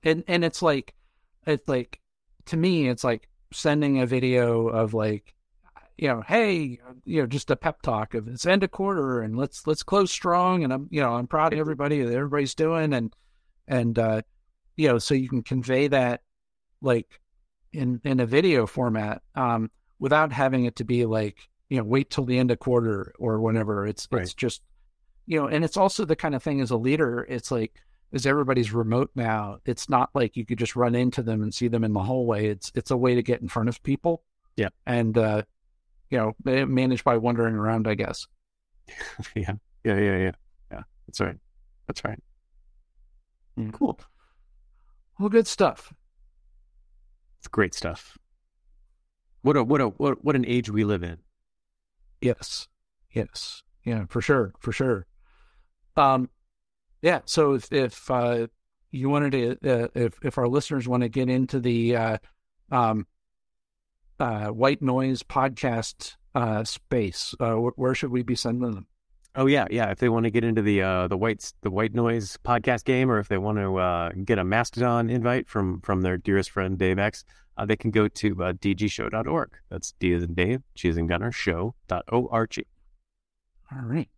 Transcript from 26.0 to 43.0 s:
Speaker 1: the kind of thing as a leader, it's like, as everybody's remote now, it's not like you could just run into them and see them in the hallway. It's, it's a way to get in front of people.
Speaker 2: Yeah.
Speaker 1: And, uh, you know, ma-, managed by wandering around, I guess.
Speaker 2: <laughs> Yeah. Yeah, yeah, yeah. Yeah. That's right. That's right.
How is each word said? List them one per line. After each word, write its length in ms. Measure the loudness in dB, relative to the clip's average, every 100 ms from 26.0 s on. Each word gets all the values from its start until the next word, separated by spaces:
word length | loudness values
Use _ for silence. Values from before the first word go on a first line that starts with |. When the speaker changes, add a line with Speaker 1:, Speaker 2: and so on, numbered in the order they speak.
| -2
Speaker 1:
the 100 | 0
kind 200 | 0 -2
of 80 |
thing 180 | -2 -2
as 80 | 0
a 80 | 0
leader, 480 | 2 2 2 -2 -6
it's 220 | -8 -4
like, 240 | -4 -4 _ _ _ _
as 120 | -4 0
everybody's 460 | 2 2 2 2
remote 400 | 0 2 2 0 -2
now, 420 | -2 -2 -4 -8 -6
it's 240 | -6 0
not 200 | 0 2
like 240 | 0 -2 -2
you 80 | -6
could 120 | -4
just 200 | -2 0
run 180 | 2 2
into 260 | 0 0
them 200 | -2 -2
and 120 | -2
see 140 | -2 0
them 160 | 0
in 80 | 0
the 100 | 0
hallway. 460 | 0 0 0 0 0
It's, 240 | -2 -6
it's 160 | -8 -2
a 60 | 2
way 200 | 4 2
to 60 |
get 200 | 2 -2
in 80 | -2
front 180 | -2 -2
of 160 | -2
people. 400 | -4 -2 0 -2 _ _ _ -4
Speaker 2:
Yeah. 140 | -4 _ -4
Speaker 1:
And, 320 | 0 2 2
uh, 260 | 2 0 -4 _ _ _ _ _ _
you 80 | 0
know, 160 | 0 -2 0
ma-, 200 | 2 2
managed 380 | 2 2 2
by 140 | 2 2
wandering 380 | 2 2 0 0
around, 300 | 0 0 0
I 100 | -2
guess. 300 | -4 -6 -12 _ _ _ _ _ -20
Speaker 2:
<laughs> 480 | -16 -14 -14 -10 -6
Yeah. 200 | -6 -8 _ _
Yeah, 140 | -2 2
yeah, 200 | 2 2
yeah. 140 | 0 -4 _ _ -18
Yeah. 100 | -16 -16 _ -18
That's 140 | -4
right. 160 | -4 -4 _ _ _ _ -12
That's 180 | -8 -8
right. 180 | -8 _ _ _ _ _ _ _ _